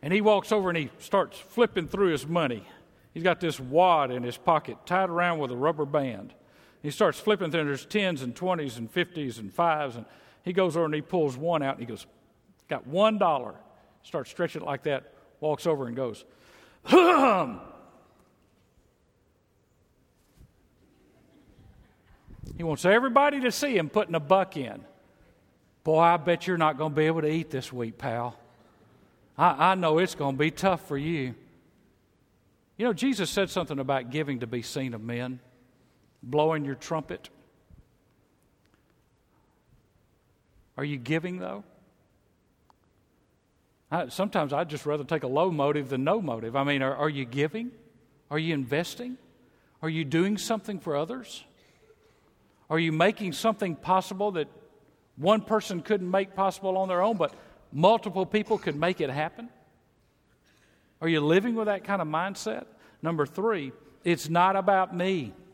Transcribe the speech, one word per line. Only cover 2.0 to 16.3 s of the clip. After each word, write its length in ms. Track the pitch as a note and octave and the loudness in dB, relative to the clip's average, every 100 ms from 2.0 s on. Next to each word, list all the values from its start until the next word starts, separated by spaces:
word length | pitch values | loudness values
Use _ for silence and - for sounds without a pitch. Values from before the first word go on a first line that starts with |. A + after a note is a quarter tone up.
| F#3+ | 0
his 160 | D3+ C#3+ | 0 -2
money. 360 | E3+ C#3+ A2+ - - _ _ _ E3 | -2 -2 -4 -10 -20 _ _ _ -2
He's 80 | |
got 160 | F3 E3+ | 0 0
this 200 | E3+ D3 | -2 -4
wad 520 | B2+ D3 F#3 E3 C3+ | 0 4 6 6 2
in 100 | B2 | -2
his 160 | A#2+ A#2 | -6 -2
pocket 400 | - D#3 - - - | 2 2 2 -14 -2
tied 240 | F3+ F#3 | 0 2
around 300 | E3+ F3 E3 | 2 0 0
with 120 | C3+ | -4
a 40 | B2 | 0
rubber 300 | D3 D#3 C#3+ | 0 0 0
band. 480 | D3+ C3+ G#2 G2+ - _ _ - _ | 0 -2 -6 -14 -20 _ _ -20 _
He 80 | D3 | -10
starts 280 | - G3 - | 2 2 2
flipping 300 | - G3+ F3 | 0 0 0
through, 120 | D#3+ | -2
and 80 | D3 | -2
there's 180 | C3+ - | -4 -2
tens 340 | G#3 G3 D3+ | 0 0 -2
and 140 | B2+ A#2+ | -6 -6
twenties 420 | F#3 F3 C#3+ A#2 | -4 -2 -4 -8
and 140 | A2+ | -6
fifties 480 | F3+ F3 E3+ C#3 A2 | -4 -4 -4 -8 -8
and 120 | G#2 | -10
fives. 440 | - E3+ D#3 C#3+ A#2 | 0 2 2 -2 -8
And 100 | G#2+ - - _ | -16 -20 -20 _
he 100 | - | -4
goes 240 | F#3 F#3 D#3+ | 2 2 2
over 80 | D#3+ | 0
and 80 | |
he 80 | D3+ | -2
pulls 340 | D3+ F#3 D3 B2+ | -2 0 0 -2
one 280 | E3 E3 | -2 0
out 140 | C#3 C3+ | -2 -4
and 20 | |
he 80 | A#2+ | -8
goes, 180 | A2 - _ _ _ _ _ _ | -12 -14 _ _ _ _ _ _
"Got 180 | C#3 - | -8 -4
one 320 | E3 G#3+ G#3+ | 2 2 4
dollar." 380 | F#3 C#3+ A2+ - - _ _ _ | 2 2 -4 -14 -20 _ _ _
Starts 260 | - D#3+ B2+ | -8 -8 -8
stretching 320 | - E3+ D#3 | -4 -4 -4
it 40 | D3 | -6
like 180 | C#3 | -4
that, 280 | D3+ C3+ - - _ _ | -2 -4 -6 -20 _ _
walks 260 | D3+ D3 F3 | -4 -2 0
over 220 | D3+ B2 | 0 -2
and 80 | A#2+ | -4
goes, 280 | B2+ G#2 - | -6 -6 -18